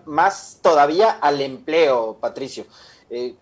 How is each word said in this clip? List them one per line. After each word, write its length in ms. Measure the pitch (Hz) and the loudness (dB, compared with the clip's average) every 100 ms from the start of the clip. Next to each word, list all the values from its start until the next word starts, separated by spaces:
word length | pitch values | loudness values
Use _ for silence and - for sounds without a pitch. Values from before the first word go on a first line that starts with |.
| 156 | -6
más 540 | 151 180 190 - - | 0 0 -2 -10 -2
todavía 480 | 190 151 143 165 220 | 2 4 4 4 2
al 300 | - 147 143 | 2 -2 -2
empleo, 760 | 135 131 - 156 151 123 113 104 | -4 -8 -2 2 2 2 -2 -6
Patricio. 440 | 120 - 135 - 101 _ - _ _ | -8 -8 -12 -12 -18 _ -20 _ _
Eh, 240 | 120 123 - | -10 -10 -12